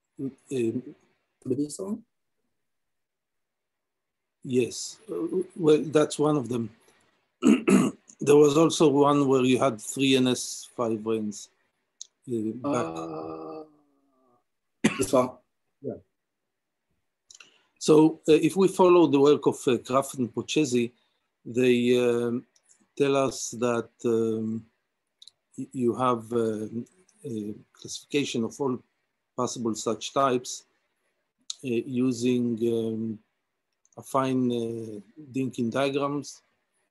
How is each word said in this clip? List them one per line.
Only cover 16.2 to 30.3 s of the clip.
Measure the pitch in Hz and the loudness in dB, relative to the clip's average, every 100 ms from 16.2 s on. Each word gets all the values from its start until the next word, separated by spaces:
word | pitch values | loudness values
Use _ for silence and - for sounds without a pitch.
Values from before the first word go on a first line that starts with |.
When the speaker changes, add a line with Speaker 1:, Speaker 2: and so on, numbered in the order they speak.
| _ _ _ _ _ _ _ _ _ _ _ - - _ _ _ | _ _ _ _ _ _ _ _ _ _ _ -20 -20 _ _ _
Speaker 1:
So, | - 151 156 160 - | 4 6 6 2 4
uh, | |
if | 156 160 185 | 4 4 2
we | 185 | 2
follow | 185 185 175 156 | 4 6 6 6
the | 139 | 6
work | 143 143 147 | 6 4 2
of, | - 143 | 0 0
uh, | 113 | -2
Kraft | - 127 131 | 0 -2 -2
and | 135 113 | -4 -6
Pochesi, | - 110 156 139 123 117 - _ _ _ _ | -6 -4 -2 0 0 -2 -6 _ _ _ _
they, | 139 120 127 123 120 123 | -8 0 2 4 4 2
um, | 123 120 120 120 - _ _ _ _ - | 2 0 -2 -4 -8 _ _ _ _ -2
tell | 139 139 | 0 2
us | 135 - - 113 | 0 -4 -10 -4
that, | 123 117 113 _ | -2 -2 -4 _
um, | 123 113 113 110 110 113 113 _ _ _ _ _ - _ _ - | 0 0 0 -2 -4 -8 -10 _ _ _ _ _ -20 _ _ -16
y-, | 131 | -12
you | 135 120 110 | -4 -2 0
have, | 127 120 110 | 0 -2 -2
um, | 120 110 107 107 113 117 _ _ _ | -2 -2 -4 -8 -10 -12 _ _ _
a | 143 110 104 107 - | -12 -10 -10 -12 -18
classification | _ 120 - - 147 131 123 | _ -16 -16 -6 -4 -4 -4
of | 110 - | -6 -6
all | 139 120 - _ _ _ _ - | -6 -6 -10 _ _ _ _ -6
possible | 123 135 117 | -6 -4 -6
such | 107 117 107 - | -6 -6 -6 -6
types, | 143 139 | -2 0